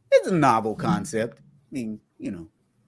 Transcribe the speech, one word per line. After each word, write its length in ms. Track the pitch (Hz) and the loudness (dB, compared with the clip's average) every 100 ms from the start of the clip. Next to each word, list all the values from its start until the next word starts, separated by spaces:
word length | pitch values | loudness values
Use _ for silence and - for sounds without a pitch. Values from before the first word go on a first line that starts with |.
| _ | _
It's 160 | 539 349 | 2 2
a 60 | |
novel 420 | 180 139 113 110 107 | 4 4 4 0 -2
concept. 640 | 127 - - 110 117 - | -2 -2 -2 -4 -4 -8
I 20 | _ _ _ | _ _ _
mean, 280 | 135 113 107 _ - | -10 -8 -10 _ -14
you 140 | 113 | -12
know, 160 | 90 80 _ _ _ | -12 -14 _ _ _